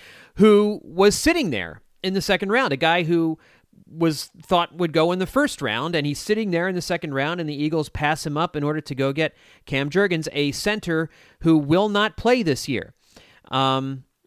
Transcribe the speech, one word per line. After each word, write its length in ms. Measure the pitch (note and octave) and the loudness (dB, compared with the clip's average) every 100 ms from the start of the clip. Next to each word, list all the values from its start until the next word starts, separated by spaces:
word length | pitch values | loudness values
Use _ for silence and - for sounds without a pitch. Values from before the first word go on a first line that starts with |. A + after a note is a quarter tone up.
| - - - | -20 -20 -8
who 460 | - G#3+ G#3 G#3 G#3 | 4 6 6 4 -2
was 320 | - E3 G3+ | -6 2 4
sitting 360 | - D4+ F4 G#3+ | 4 2 2 0
there 300 | A2 E2 - _ _ | -2 -4 -10 _ _
in 120 | F#3 | -6
the 60 | F#3+ | -4
second 300 | - F#3 G3 | 0 -2 0
round, 220 | A#3 C4+ | 0 0
a 40 | - | 0
guy 280 | E3 F3 | 2 2
who 340 | D#3+ E3+ E3 D#3+ _ _ _ _ - | 2 2 0 -4 _ _ _ _ -14
was 440 | D#3+ E3 C#3+ - - | -2 -2 -2 -8 -12
thought 320 | - F3 E3+ | -2 0 0
would 180 | E3 E3+ | -2 -2
go 200 | D#3 E3 | 2 2
in 80 | F#3 | 0
the 60 | F#3 | -2
first 360 | C4+ D4 - | 0 0 0
round, 320 | B2 A2 D#3 | -4 -2 -2
and 140 | E3 D3 | -2 -2
he's 100 | C#3 | -4
sitting 320 | - G#3+ G#3+ | -2 -2 0
there 160 | E3+ F#3 | 0 -2
in 80 | |
the 80 | F3+ | -4
second 320 | - E3+ E3 | -4 -6 -4
round, 260 | C3+ C#3+ F3 | -2 -2 -4
and 80 | D#3 | -6
the 60 | |
Eagles 340 | C#3+ D3+ D#3+ D3 | -4 -2 -2 -4
pass 380 | - D3+ D#3 D#3+ | -2 -2 -2 -4
him 100 | D3 | -2
up 200 | E3+ D3 | -2 -2
in 80 | |
order 160 | D3 D3+ | -4 -4
to 140 | - C3 | -6 -4
go 160 | C3+ | -2
get 200 | C#3 D#3 - _ _ | 0 -4 -6 _ _
Cam 260 | - C3+ C#3+ | -6 -4 0
Jurgens, 360 | E3+ G3+ E3 D#3 | 0 0 0 -4
a 180 | D3 C#3+ | -2 -2
center 580 | C3+ G#3 G#3+ F3+ D#3+ D#3+ _ - - | -2 -2 -2 -2 -2 -4 _ -20 -2
who 140 | E3 D#3+ | 2 4
will 320 | C#3 F3 G#3 | 4 2 2
not 280 | G3+ G#3+ - | 2 0 0
play 260 | A3+ B3+ | 2 2
this 260 | F3 B2+ - | 2 -2 -2
year. 260 | A#2 - - _ - - _ - | -6 -6 -16 _ -20 -20 _ -6
Um, 500 | C3 C3+ C3+ C3+ C3+ - _ | -2 0 0 -4 -8 -14 _